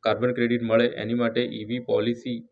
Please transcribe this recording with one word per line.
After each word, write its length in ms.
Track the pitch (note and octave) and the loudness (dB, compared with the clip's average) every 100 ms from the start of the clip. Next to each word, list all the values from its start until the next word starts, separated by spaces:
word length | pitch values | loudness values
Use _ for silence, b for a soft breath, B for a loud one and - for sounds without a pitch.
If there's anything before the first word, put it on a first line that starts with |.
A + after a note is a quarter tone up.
કાર્બન 320 | A2+ G#2 B2 | 0 0 0
ક્રેડિટ 300 | A#2+ A#2+ A#2+ | 2 0 0
મળે, 240 | A#2 A2+ A#2+ | 2 4 4
એની 280 | - G#2+ | 0 -4
માટે 300 | A#2+ A#2 A#2 | 0 0 0
ઈ 200 | B2 A2+ | -2 -4
વી 140 | G#2+ B2 | -6 -6
પોલિસી, 720 | A#2 G#2+ A2 A#2+ C3 A#2 - | 0 0 2 -2 -4 -8 -10